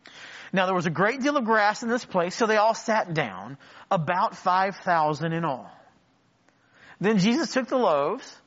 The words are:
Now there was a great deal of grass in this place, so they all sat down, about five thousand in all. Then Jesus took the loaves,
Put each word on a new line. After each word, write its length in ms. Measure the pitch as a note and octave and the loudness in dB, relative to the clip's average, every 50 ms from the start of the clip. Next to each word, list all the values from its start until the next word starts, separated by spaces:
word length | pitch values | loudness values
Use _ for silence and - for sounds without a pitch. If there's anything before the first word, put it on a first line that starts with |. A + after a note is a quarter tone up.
| - - - - - - - - - - | -20 -20 -20 -20 -20 -18 -18 -18 -10 -4
Now 140 | - F#3 F#3 | 0 0 2
there 80 | F#3 F#3+ | 2 2
was 120 | F3+ D3+ | 0 0
a 40 | F3+ | 0
great 320 | D3+ C#3 F#3 G#3+ B3+ C#4 | 0 2 2 2 2 0
deal 160 | A#3+ D4 D4 D4 | 0 0 0 0
of 80 | A#3 | 2
grass 360 | G#3 A3+ A3 G3+ G#3 G#3+ - | 2 2 4 4 2 0 -2
in 60 | B3 A#3 | -2 -4
this 160 | A#3 A#3+ - | -4 -4 -4
place, 320 | - - F#3 E3+ F3+ F3+ | -2 -2 0 0 0 0
so 100 | - A#3+ | 0 0
they 120 | G#3+ A3 G#3+ | 2 4 4
all 160 | G#3 A3+ A3 | 4 2 2
sat 400 | - - - A3 A3 G3 F#3 D#3+ | 0 -2 -2 0 0 0 -2 -2
down, 420 | D#3+ C#3 A2 F#2 F2+ G2 A#2 C#3 - - - - - - - | -2 -2 -2 -4 -10 -12 -12 -14 -16 -20 -20 -20 -12 -4 -2
about 460 | G3 F#3+ D3+ C#3 F3 F3+ G#3 G#3+ - | -2 0 0 0 0 0 0 -2 -2
five 400 | - - F#3+ F3+ F#3 F#3+ G3+ F#3+ | -2 0 2 2 2 2 0 -2
thousand 560 | - - F#3+ E3+ E3 D#3 D3+ D#3 C#3 D#3+ E3 | -4 -2 0 2 2 2 0 0 -2 -4 -4
in 140 | E3 E3+ E3+ | -2 -2 -2
all. 260 | D#3+ C3 A#2+ G#2 - - - - _ _ _ _ _ _ _ _ _ _ _ _ _ _ _ _ _ _ - - - - - | -2 -4 -6 -8 -14 -20 -20 -20 _ _ _ _ _ _ _ _ _ _ _ _ _ _ _ _ _ _ -20 -20 -18 -8 -2
Then 180 | D#3+ G3+ A3+ G3+ | 0 2 2 4
Jesus 340 | E3+ A3+ A#3 D#4 E4 - | 4 2 2 2 0 -2
took 160 | - B3+ B3+ - | -2 -2 -2 0
the 100 | C#4+ C4 | 0 2
loaves, 520 | A#3 F#3+ D#3 C#3+ C#3 D#3 G3+ C4+ - - - - _ | 2 4 4 2 2 0 -2 -6 -8 -14 -20 -20 _